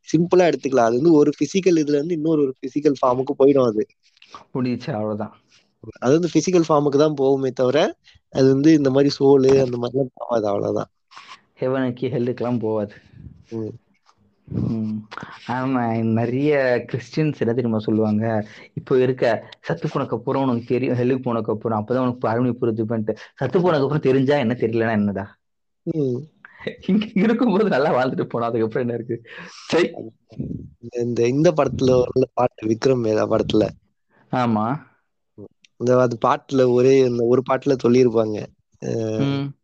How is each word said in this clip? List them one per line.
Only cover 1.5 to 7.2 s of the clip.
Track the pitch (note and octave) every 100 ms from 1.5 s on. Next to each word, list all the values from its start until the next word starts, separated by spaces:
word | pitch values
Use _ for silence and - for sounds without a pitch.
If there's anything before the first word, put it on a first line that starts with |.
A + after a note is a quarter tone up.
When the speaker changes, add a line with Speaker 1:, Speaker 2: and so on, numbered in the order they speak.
| G3 F#3 E3
Speaker 1:
இதுல | D3
இருந்து | D3 D#3
இன்னொரு | E3+ D#3 D#3+
ஒரு | C#3 C3
பிசிக்கல் | C3+ D3 D3 C#3 C3+
ஃபார்முக்கு | B2+ C3 C#3
போயிடும் | C3+ C#3 B2
அது. | G#2+ G#2 _ _ _ _ - -
Speaker 2:
முடிஞ்சுச்சு, | C3+ B2+ A#2+ -
அவ்வளவுதான். | A2+ G#2+ G#2 G#2 - _ _ _ _ - -
Speaker 1:
அது | A#2
வந்து | D3+ E3+
பிசிக்கல் | E3+ F3 F3+ D#3+
ஃபார்முக்கு | D#3 D3 C#3
தான் | D#3
போகுமே | D3